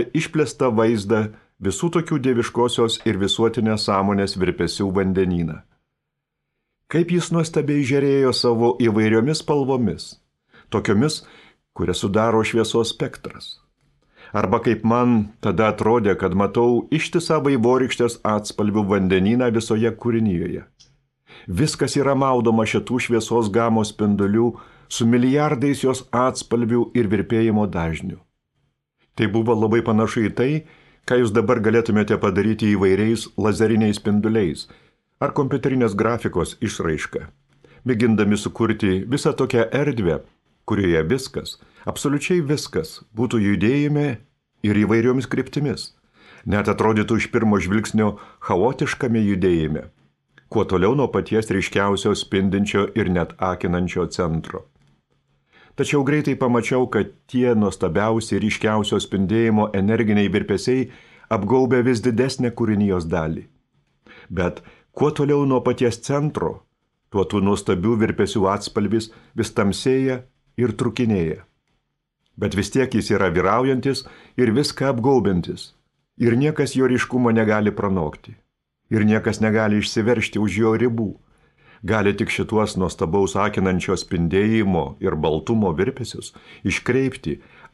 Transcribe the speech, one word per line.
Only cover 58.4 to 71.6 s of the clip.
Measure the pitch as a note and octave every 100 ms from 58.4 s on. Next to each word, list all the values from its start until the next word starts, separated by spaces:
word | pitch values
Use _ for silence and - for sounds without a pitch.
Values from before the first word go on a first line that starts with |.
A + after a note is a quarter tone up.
ryškiausio | G#2 - A2 G#2+ G2+ G#2
spindėjimo | - G2 F#2+ A2 A2+ G#2+ G2+ G2+
energiniai | G2 A2+ G#2+ G#2 G2
virpesiai | G2+ - F#2+ - C3 A#2 - - - -
apgaubia | A2 G2+ C3 B2+ B2+ A#2+
vis | A#2
didesnę | B2 A2+ C3 - A#2+
kūrinijos | A#2+ A2 G#2 G#2 F2+ E2
dalį. | F2+ D#2+ E2 - _ _ _ _ _ _ - -
Bet | F2+ E2+ - - _ _
kuo | - D3
toliau | D3+ C#3+ C#3+ C#3
nuo | B2+
paties | B2+ B2 B2 A2
centro, | - C#3+ D3 - E2+ - _ _ _ _ _
tuo | G2+
tų | F#2 G#2 G2
nuostabių | G2 - F#2 G#2 A2+
virpesių | A2 F2+ G2 A2 F#2
atspalvis | G#2 - G#2+ G2+ A2 A2 - _ A2+
vis | G#2
tamsėja | - G2 F#2 C3 C3 C3 B2+ - _ _ -
ir | A#2+
trukinėja. | G#2 A#2 G#2 A2+ G2 D#2+ D2+ - _